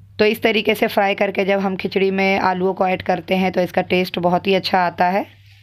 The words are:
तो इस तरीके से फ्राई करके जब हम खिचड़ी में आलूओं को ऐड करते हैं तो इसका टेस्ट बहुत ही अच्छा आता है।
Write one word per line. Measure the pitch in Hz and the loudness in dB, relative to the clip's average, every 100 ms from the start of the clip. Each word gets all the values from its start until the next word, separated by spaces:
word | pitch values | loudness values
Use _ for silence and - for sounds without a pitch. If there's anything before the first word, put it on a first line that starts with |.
| - - | -12 0
तो | |
इस | 214 220 | 0 2
तरीके | 226 220 208 | 0 0 0
से | 208 220 | 0 0
फ्राई | - 196 | 0 0
करके | 196 202 190 | 0 -2 0
जब | 196 196 | 0 0
हम | 196 190 | 0 -4
खिचड़ी | 185 196 190 | -4 0 0
में | 190 190 196 | 2 2 2
आलूओं | 190 180 185 | 0 0 -2
को | 185 185 | 0 -2
ऐड | 185 | -2
करते | - 180 - 190 | -2 -4 -2 0
हैं | 185 | 0
तो | 185 | 0
इसका | 175 - | -2 -2
टेस्ट | 180 180 180 - | 0 0 0 -2
बहुत | 175 175 185 | 0 0 2
ही | |
अच्छा | 185 - 190 | 0 2 0
आता | 175 170 180 | 0 0 0
है। | 196 285 - - - | 0 -4 -10 -20 -20